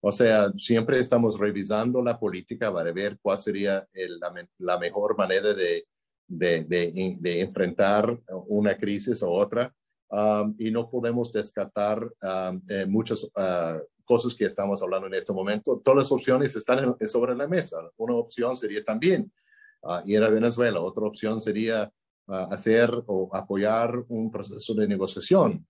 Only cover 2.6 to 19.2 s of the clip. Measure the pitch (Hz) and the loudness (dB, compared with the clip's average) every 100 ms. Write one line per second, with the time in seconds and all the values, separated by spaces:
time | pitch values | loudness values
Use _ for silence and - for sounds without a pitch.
2.6 | 113 90 82 85 101 101 101 95 107 98 | -4 -2 -4 -2 -4 -4 -2 -2 -2 -2
3.6 | 101 98 98 95 90 85 87 90 87 _ | 0 -2 -4 -10 -8 -6 -10 -10 -18 _
4.6 | 90 90 85 101 104 104 95 95 104 98 | -2 -2 -2 -2 -2 0 2 2 2 2
5.6 | 87 85 - _ _ _ _ 87 87 82 | 0 0 -4 _ _ _ _ -2 2 2
6.6 | 78 87 85 87 92 90 87 85 95 - | 2 0 0 -2 -4 -2 -2 0 -2 0
7.6 | 92 85 98 104 110 120 - 92 92 104 | -2 2 4 4 2 -2 -8 -14 -2 2
8.6 | 104 95 101 101 104 117 95 87 101 110 | 2 2 -2 -2 -2 -2 0 2 2 0
9.6 | 127 _ _ _ _ 104 107 104 107 107 | -2 _ _ _ _ 0 2 2 0 -2
10.6 | 110 113 117 127 117 120 117 107 104 - | -2 -2 -2 -4 -2 -2 -2 -4 -4 -6
11.6 | 98 - 101 107 110 - 95 95 92 92 | -6 -2 0 -2 -4 -8 -6 -4 -4 -6
12.6 | 92 98 95 104 113 107 - - 95 90 | -6 -4 0 0 0 -4 -4 -4 -2 0
13.6 | 82 80 78 _ _ 117 120 - 98 - | -2 -4 -10 _ _ 2 2 -2 -4 -2
14.6 | 98 98 92 95 95 95 - 95 95 107 | -4 -2 -2 -4 -4 -6 -4 -4 -2 -4
15.6 | - 120 - 135 135 127 131 127 139 110 | -2 0 4 4 4 0 2 2 2 -2
16.6 | - 131 135 123 107 123 123 123 143 180 | 0 0 0 -2 -2 0 0 -2 -2 -2
17.6 | - 82 82 _ 113 120 117 - 120 127 | -2 -8 -12 _ -2 -2 -2 -2 -2 -2
18.6 | 110 104 107 110 165 180 | -4 -4 -4 0 2 2